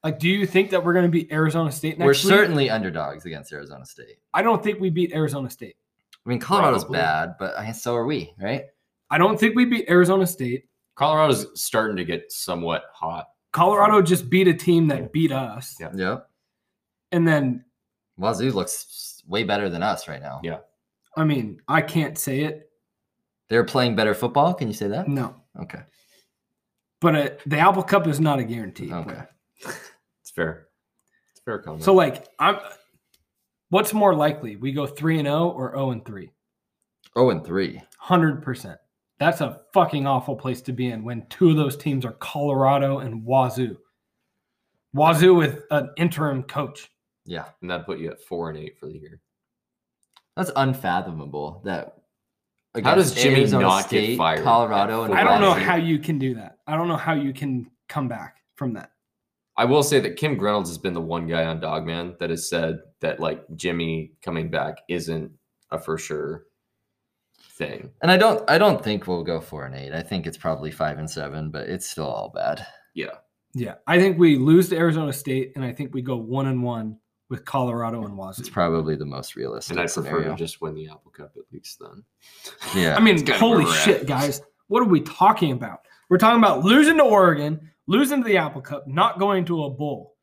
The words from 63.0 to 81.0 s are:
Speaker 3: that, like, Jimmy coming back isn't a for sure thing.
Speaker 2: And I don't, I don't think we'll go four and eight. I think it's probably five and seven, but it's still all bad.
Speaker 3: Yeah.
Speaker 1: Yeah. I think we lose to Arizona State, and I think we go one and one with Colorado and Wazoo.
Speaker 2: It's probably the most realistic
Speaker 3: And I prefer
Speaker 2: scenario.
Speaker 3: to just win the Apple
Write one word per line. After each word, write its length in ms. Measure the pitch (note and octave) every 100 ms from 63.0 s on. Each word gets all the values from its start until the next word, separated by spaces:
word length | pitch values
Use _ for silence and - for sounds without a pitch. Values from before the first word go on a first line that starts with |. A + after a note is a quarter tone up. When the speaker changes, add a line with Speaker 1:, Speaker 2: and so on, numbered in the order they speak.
Speaker 3:
that, 200 | D#2+ D2+
like, 220 | D#2+ D2+ - E2
Jimmy 560 | F2+ E2+ E2 D#2+ D#2 _
coming 300 | - E2+ D#2+
back 280 | D#2+ D2+ - -
isn't 440 | E2+ D#2 D#2+ D#2 _ _ _ _
a 80 | -
for 180 | - D#2+
sure 480 | - D2+ D2 E2 _ _ _ _ _ _ _ _ _ _ _
thing. 380 | - D2+ - - _
Speaker 2:
And 80 | E3
I 80 | F#3
don't, 300 | A3 D#3 -
I 80 | D#3+
don't 260 | G#3 D3
think 220 | A2 G#2 F#2
we'll 180 | F2
go 160 | E2 D#2+
four 240 | D#2 D#2
and 100 | C2+
eight. 200 | C2+ C#2
I 80 | D#2
think 240 | D#2+ F#2+ E2
it's 100 | -
probably 340 | F2+ D2 D2+
five 280 | D2+ D#2 C#2+
and 120 | D#2
seven, 400 | - C#2+ D2+ D#2
but 180 | D2+ -
it's 180 | F#2 -
still 180 | - D2
all 220 | G#1 G1+
bad. 380 | - A1 - - - _
Speaker 3:
Yeah. 140 | - - - _ _ _
Speaker 1:
Yeah. 220 | B2+ A2+ - -
I 120 | F3
think 200 | F#3+ E3+
we 180 | E3+ C#3+
lose 320 | C3+ E3 F3
to 80 | E3+
Arizona 380 | E3+ D#3 D3+
State, 380 | C#3 - C3 C3 C#3
and 80 |
I 80 | B2+
think 220 | A#2+ C#3+
we 80 | C#3
go 140 | B2+ B2
one 320 | A2+ C3 C3+
and 140 | C3
one 360 | B2 A#2 A2 G#2+ _ _ _
with 160 | B2 -
Colorado 580 | C3+ B2 A#2 A#2 A#2
and 100 | G#2
Wazoo. 260 | G2 F#2+ F#2+
Speaker 2:
It's 80 | B2
probably 440 | - E2+ E2 D#2
the 120 | D2+ D2
most 300 | C2 - -
realistic 340 | B1+ A1+ -
Speaker 3:
And 80 | F2
I 40 |
prefer 180 | E2+ -
Speaker 2:
scenario. 280 | D2 E2 D2
Speaker 3:
to 40 | D#2
just 240 | E2 -
win 140 | D#2+
the 140 | D#2 D#2
Apple 220 | -